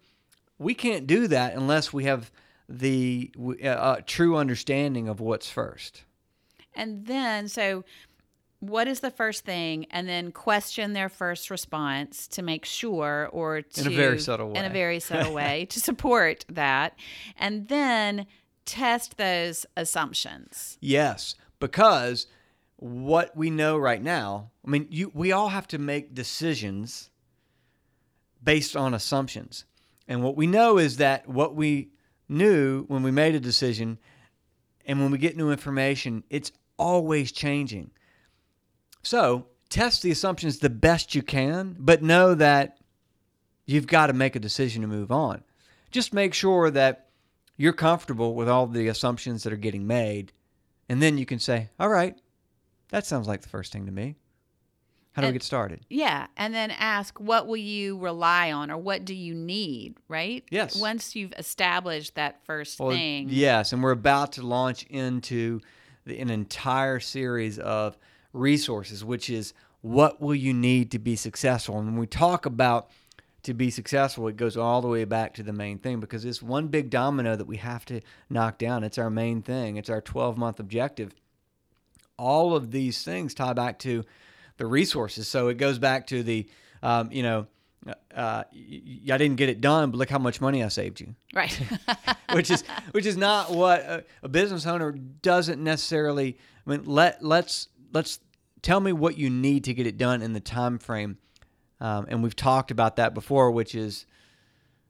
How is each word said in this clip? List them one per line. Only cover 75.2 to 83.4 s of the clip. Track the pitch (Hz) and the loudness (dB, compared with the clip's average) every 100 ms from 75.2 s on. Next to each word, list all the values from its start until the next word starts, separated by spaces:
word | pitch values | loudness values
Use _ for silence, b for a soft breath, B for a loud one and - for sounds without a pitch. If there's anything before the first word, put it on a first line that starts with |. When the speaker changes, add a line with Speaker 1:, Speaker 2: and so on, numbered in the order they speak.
| 110 | -2
Speaker 1:
to | - | -6
the | 107 | -8
main | 104 104 101 | -6 -6 -6
thing, | 131 120 | -6 -6
because | 107 113 | -6 -8
this | 120 113 | -8 -8
one | 117 135 156 | -4 -4 0
big | 151 131 | -2 0
domino | 123 135 139 117 110 | 0 2 2 0 -2
that | 101 | -4
we | 104 | -8
have | 113 120 - | -8 -10 -10
to | 131 - b b | -12 -12 b b
knock | 123 113 - | 0 0 -2
down, | 117 123 107 | -2 -2 -4
it's | 127 | -4
our | 113 | -2
main | 110 117 117 | -2 -2 -4
thing. | 107 127 113 104 | -4 -6 -6 -6
It's | 101 | -6
our | 110 | -6
twelve-month | - 131 120 117 117 107 | -6 -4 -2 -2 -4 -6
objective. | 98 117 139 139 101 - _ _ _ _ _ _ _ _ _ - | -6 -4 -4 -6 -12 -14 _ _ _ _ _ _ _ _ _ -4
All | 123 147 175 160 | 2 4 4 2
of | 120 | 0
these | 131 131 - | -2 -2 -4
things | 160 180 156 | -6 -6 -6
tie | - | -4